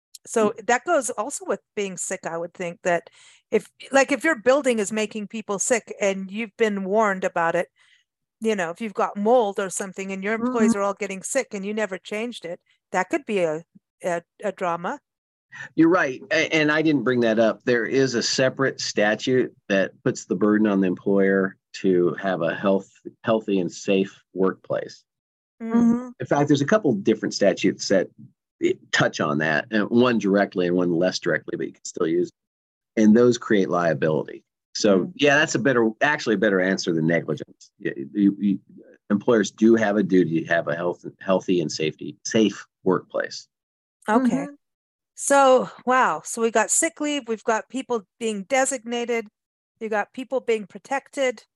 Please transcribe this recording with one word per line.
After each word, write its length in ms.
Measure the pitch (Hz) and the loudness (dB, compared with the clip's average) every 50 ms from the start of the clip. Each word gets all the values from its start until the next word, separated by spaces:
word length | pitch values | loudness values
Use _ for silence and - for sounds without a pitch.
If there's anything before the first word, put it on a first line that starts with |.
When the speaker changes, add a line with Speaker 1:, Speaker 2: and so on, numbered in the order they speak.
| _ _ - - _ | _ _ -20 -20 _
Speaker 1:
so 260 | - - 233 214 208 | -4 0 0 2 2
Speaker 2:
Mm. 140 | - - 202 | 0 -2 -2
Speaker 1:
that 180 | 240 240 247 - | 0 0 0 0
goes 240 | 349 339 285 233 - | 0 0 0 0 -2
also 340 | - 214 214 285 - - 381 | -6 -8 -8 -8 -10 -10 -6
with 160 | 330 202 - - _ _ | -6 -6 -6 -8 _ _
being 220 | 214 202 190 180 | -8 -8 -6 -8
sick, 280 | - - - 190 - - | -10 -8 -8 -8 -8 -8
I 120 | 160 165 | -8 -8
would 160 | 170 175 170 - | -8 -8 -10 -10
think, 260 | - 180 170 170 - - | -10 -10 -10 -10 -4 0
that 260 | 185 175 170 - - _ _ - - - _ _ _ | 0 0 0 -2 -6 _ _ -20 -20 -20 _ _ _
if, 180 | - 208 - - _ _ - - | -2 -2 -2 -4 _ _ -10 0
like, 200 | 254 269 269 - | 2 2 2 2
if 120 | 277 214 - | 0 -2 0
your 120 | 330 311 220 | -2 -2 0
building 380 | - 247 269 294 285 262 233 220 | 2 2 2 4 2 0 0 0
is 120 | 196 - | -2 -4
making 360 | 214 220 214 208 - 214 208 | -4 -4 -4 -4 -6 -10 -12
people 320 | - - 220 - - 202 180 | -10 -10 -12 -8 -6 -6 -4
sick 340 | - - 254 214 - - 185 - | -2 0 0 -2 -2 -6 -6 -2
and 280 | 208 196 196 190 190 185 | -2 -2 -2 -2 -6 -10
you've 240 | 196 214 233 202 - | -8 -8 -10 -10 -2
been 260 | - 226 214 202 196 196 | 0 0 0 0 -2 -4
warned 380 | 185 202 220 220 202 190 185 190 | -2 0 2 2 2 0 -2 -4
about 320 | 180 - 170 165 165 170 | -4 -2 0 0 0 0
it, 140 | 170 - - _ _ _ _ _ _ _ _ _ _ _ _ _ _ | 0 -2 -4 _ _ _ _ _ _ _ _ _ _ _ _ _ _
you 140 | 214 220 214 | -4 -2 -2
know, 140 | 190 170 160 | -2 -4 -6
if 100 | 175 - | -6 -8
you've 120 | 233 214 190 | -10 -8 -4
got 240 | - 202 165 - | -4 -4 -4 -2
mold 420 | 208 202 226 247 254 220 202 196 - | -2 2 4 4 4 2 2 -2 -4
or 100 | 196 185 | -6 -6
something 420 | - - 208 190 - - 196 190 | -6 -8 -10 -10 -10 -10 -10 -8
and 120 | 190 190 190 | -8 -6 -4
your 100 | 208 226 | -4 -4
employees 400 | 220 233 247 254 233 220 226 220 | -4 -4 -4 0 2 2 2 2
Speaker 3:
Mm-hmm. 60 | 202 | 0
Speaker 1:
are 20 | |
all 120 | 196 202 196 | -2 -2 -4
getting 300 | - 202 196 190 190 - | -4 -8 -8 -8 -10 -10
sick 240 | - - 269 226 - - | -4 -4 -4 -4 -4 -8
and 120 | 196 190 | -8 -8
you 80 | 208 214 | -6 -4
never 240 | 220 214 185 190 | -4 -4 -6 -6
changed 480 | 175 - - 208 214 226 247 214 - - | -10 -10 -10 -8 -8 -8 -8 -10 -12 -12
it, 140 | 165 180 - _ _ _ _ _ _ | -12 -14 -14 _ _ _ _ _ _
that 180 | - 185 185 - | -2 -2 -2 -2
could 160 | 330 330 - | -4 -6 -4
be 140 | - 208 190 | -2 -2 0
a, 240 | 175 160 151 165 170 _ _ - _ _ _ _ - | 0 0 -2 -4 -8 _ _ -20 _ _ _ _ -6
a, 180 | 185 170 170 - _ _ - 208 | -4 -4 -4 -6 _ _ -8 -8
a 80 | 202 | -8
drama. 480 | 190 - 190 175 170 170 175 202 285 - - _ _ _ _ _ _ _ _ _ - - - - - | -6 -4 -4 -4 -4 -4 -4 -8 -8 -8 -12 _ _ _ _ _ _ _ _ _ -20 -18 -18 -4 2
Speaker 2:
You're 140 | 156 - 165 | 4 4 6
right. 320 | 180 180 160 139 - - - - | 6 4 2 0 -4 -8 -6 -2
A-, 220 | 156 160 151 - 160 | 0 0 2 2 2
and 160 | 156 151 151 | 2 4 4
I 100 | 151 156 | 4 2
didn't 220 | 156 160 151 139 107 | 2 2 2 2 2
bring 180 | 123 127 120 | 2 2 2
that 180 | 117 113 110 113 | 2 4 4 4
up. 240 | 113 107 98 - _ | 4 2 2 0 _
There 200 | 127 123 117 110 | 0 0 0 0
is 300 | 78 113 135 135 127 117 | 0 2 2 2 2 0
a 80 | 113 - | -2 -2
separate 560 | - - - 131 131 131 - 135 131 - - | -2 0 0 0 0 0 0 -2 -2 -2 -4
statute 760 | - - - 104 104 104 110 110 - 131 127 127 113 - - _ _ | -8 -6 0 0 2 2 2 0 0 0 2 2 0 0 -6 _ _
that 240 | - 98 98 92 - - _ _ | 0 0 0 0 0 -4 _ _
puts 220 | 123 - - - | -4 -4 -4 -6
the 100 | - 107 | -6 -2
burden 320 | 90 107 104 107 107 107 | 0 2 4 4 4 4
on 120 | 104 98 95 | 2 2 2
the 60 | 95 | 2
employer 720 | 90 90 - - 101 98 98 98 98 98 98 95 95 - _ _ _ - - | 0 -2 -2 -2 0 2 2 4 4 2 2 0 -2 -4 _ _ _ -12 -4
to 320 | - 95 92 87 87 85 71 - | 0 2 2 4 2 2 0 -2
have 200 | 98 98 92 80 | -4 -4 -4 -2
a 140 | 82 82 90 | -2 -4 -4
health, 340 | 90 110 98 98 95 - - _ _ _ - - _ - | -2 0 0 0 0 -2 -6 _ _ _ -20 -20 _ -2
healthy 360 | 117 113 110 - 107 98 95 | -2 -2 0 0 0 -2 0
and 120 | 87 82 | -2 -2
safe 520 | - - - 104 98 95 98 - - - _ _ _ | -6 -8 -4 0 0 0 0 -2 -6 -14 _ _ _
workplace. 720 | 90 95 92 - - - - - - - - - - _ _ _ _ _ _ _ _ _ _ _ _ | -2 0 0 -2 -4 -8 -6 -6 -6 -6 -8 -14 -20 _ _ _ _ _ _ _ _ _ _ _ _
Speaker 1:
Mm. 120 | 226 226 226 | -8 -2 0
Speaker 3:
Mm-hmm. 360 | 233 240 233 233 240 254 247 - - | 2 2 2 2 0 -4 -10 -12 -12
Speaker 2:
In 60 | - | -4
fact, 200 | - 160 143 147 | -2 0 0 2
there's 140 | 147 147 131 | 2 2 0
a 40 | 139 | 2
couple 280 | 131 214 214 - 143 110 | 0 0 2 2 0 -2
different 400 | 95 107 113 107 - 104 98 - | 0 0 0 0 0 -2 -6 -2
statutes 540 | - 101 95 87 - - 92 - - - - | 0 2 2 2 2 0 -2 -2 -2 -2 0
that 200 | 101 92 76 - _ - - - _ _ _ _ _ _ 85 | 0 0 0 -2 _ -16 -20 -20 _ _ _ _ _ _ -2
i-, 140 | 85 - - - _ - | -2 -2 -4 -6 _ -2
touch 260 | - 135 107 - - | 0 0 0 -2 -2
on 200 | 92 76 73 73 | -2 -2 0 0
that, 260 | 78 80 78 71 - - | 0 0 0 -2 -2 -2
and 180 | 110 107 98 - | -2 -2 -2 2
one 280 | 117 117 123 123 120 | 2 2 4 4 2
directly 500 | 107 101 95 98 101 98 95 - 90 90 | 0 0 2 2 2 2 0 0 -2 0
and 80 | 87 87 | 0 0
one 160 | 90 90 87 85 | 0 0 0 0
less 260 | 82 90 92 - - | 2 0 0 0 -2
directly, 380 | - 85 78 - - - - | -2 -2 -2 -2 -4 -8 -8
but 100 | - - | -8 -8
you 60 | - - | -10 -10
can 120 | _ - | _ -18
still 220 | - - - - | -16 -6 -4 -2
use 220 | 80 82 90 87 - | -2 0 -2 -2 -4
it. 720 | - _ _ _ _ _ _ _ _ _ _ _ _ 113 | -6 _ _ _ _ _ _ _ _ _ _ _ _ 4
And 140 | 110 107 107 | 6 6 6
those 220 | 120 123 123 117 | 8 6 4 4
create 320 | - - - 110 98 90 - | 2 -2 0 0 0 2 0
liability. 760 | 87 87 85 82 78 65 85 78 78 - - - - - - _ _ _ _ _ - | 0 0 0 0 0 0 0 0 0 -2 -2 -6 -12 -18 -20 _ _ _ _ _ -6
So, 240 | - - 104 95 90 | 0 2 4 4 4
Speaker 1:
Mm. 120 | 87 - - | 2 -2 -2
Speaker 2:
yeah, 200 | - 143 143 143 | 0 2 4 4
that's 180 | 147 160 160 - | 4 2 0 0
a 40 | 135 | 0
better, 300 | 110 139 127 120 113 113 110 - | 0 2 2 2 2 2 0 0
actually 340 | 139 147 151 151 - 120 107 | 0 0 0 -2 0 0 0
a 40 | 95 | 2
better 220 | 110 104 98 92 | 2 2 2 2
answer 320 | 92 95 95 92 - 95 82 | 2 2 0 0 -2 -2 0
than 140 | 80 78 | 0 2
negligence. 640 | 80 85 82 69 78 78 - - - - _ - _ _ _ - | 2 2 0 0 -2 -6 -6 -8 -14 -18 _ -20 _ _ _ -8
Y-, 100 | - - - 67 69 - | -8 -8 -8 -10 -6 -2
you, 240 | 104 98 101 98 - | 2 2 2 2 2
you, 200 | 101 101 92 - - _ - - - - - _ _ - | 0 -2 -2 -2 -6 _ -20 -20 -20 -20 -20 _ _ -4
employers 420 | 104 101 - 127 120 107 98 - | -2 0 2 2 2 2 2 0
do 240 | - - 110 113 113 | 0 2 4 6 6
have 220 | 113 110 101 101 | 6 4 2 0
a 60 | 107 98 | 0 0
duty 380 | 85 95 92 85 78 82 80 78 | 4 4 4 4 4 0 -2 -2
to 40 | 85 85 | 0 -2
have 140 | 85 80 | -2 0
a 80 | 78 73 | -2 -4
health, 280 | 82 87 90 85 - - 80 - _ | -4 -4 -4 -6 -6 -10 -16 -18 _
healthy 400 | - 98 92 90 - - 92 87 | -4 -2 0 0 0 0 0 0
and 100 | 80 73 | 0 -2
safety, 460 | - - 78 78 - - 76 73 - - - | -4 -4 -4 -4 -4 -6 -12 -14 -14 -12 -10
safe 420 | - - 113 107 98 101 - - - _ _ - | -2 2 2 2 2 0 -4 -12 -20 _ _ -2
workplace. 640 | 92 90 - - _ - - - - - - - _ _ _ _ _ _ _ _ _ _ _ _ | 0 0 0 -2 _ -6 -6 -6 -6 -10 -16 -18 _ _ _ _ _ _ _ _ _ _ _ _
Speaker 1:
Okay. 280 | 214 214 254 262 233 254 | 0 0 2 2 2 0
Speaker 3:
Mm-hmm. 180 | 269 - 285 285 - _ _ _ _ _ _ _ _ _ _ _ | -2 -4 -8 -12 -18 _ _ _ _ _ _ _ _ _ _ _
Speaker 1:
So, 540 | - - - 277 277 277 262 262 247 196 - - - - | -10 -2 2 4 6 6 6 6 4 2 -2 -8 -8 -2
wow. 360 | 233 254 262 233 190 156 160 - | 0 2 2 2 2 0 -4 -8
So 180 | - - 233 | -10 -4 -2
we 100 | 226 226 | -2 0
got 200 | 220 226 208 175 | 2 0 0 2
sick 300 | - - 330 320 - - | 0 0 0 -2 -4 -4
leave. 260 | 302 294 294 285 226 | -6 -4 -4 -6 -6
We've 160 | 226 226 202 - | -6 -8 -4 -2
got 240 | 240 220 214 - - | -2 -2 -2 -4 -6
people 340 | - 262 240 - 240 220 185 _ _ _ | -10 -10 -6 -4 -6 -6 -6 _ _ _
being 240 | 233 220 214 196 185 | -6 -6 -6 -6 -4
designated. 840 | - 277 262 269 262 277 247 214 233 240 240 240 226 240 226 214 214 _ _ _ _ _ _ _ _ _ _ | -2 0 0 0 0 -2 -6 -8 -8 -6 -6 -4 -2 -4 -4 -6 -8 _ _ _ _ _ _ _ _ _ _
You 80 | 226 208 | -8 -4
got 240 | 220 202 202 - _ | -4 -4 -4 -6 _
people 260 | 254 262 - 269 254 | -14 -10 -6 -6 -4
being 260 | 254 233 226 220 202 | -2 -2 -2 -2 -4
protected. 760 | - - 196 - - 277 269 - _ - 285 262 254 233 - - _ _ | -8 -16 -20 -8 -6 -6 -6 -6 _ -6 -4 -2 -2 -4 -6 -14 _ _